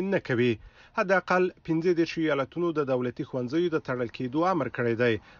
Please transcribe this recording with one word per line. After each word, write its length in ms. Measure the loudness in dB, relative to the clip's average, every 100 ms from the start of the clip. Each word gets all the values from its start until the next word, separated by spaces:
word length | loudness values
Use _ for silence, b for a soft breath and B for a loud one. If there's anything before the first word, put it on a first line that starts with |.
| 2
نه 60 | -2 0
کوي. 240 | 2 2 0 B B B -4
حد 160 | 2 2
اقل 260 | 2 2 2 -2 -4
پنځه 240 | 0 2 2
دېرش 160 | 0 0
ایالتونو 540 | 0 0 -2 -2 -2
د 160 | -2 0
دولتي 360 | 0 -2 -6 -6
ښوونځیو 440 | -6 -2 -2 0
د 120 | -2 -4
تړل 240 | -4 -4 -6
کېدو 240 | -4 0 0
امر 140 | 0 -2 -2
کړی 180 | -2 2
دی 120 | 2 0 B B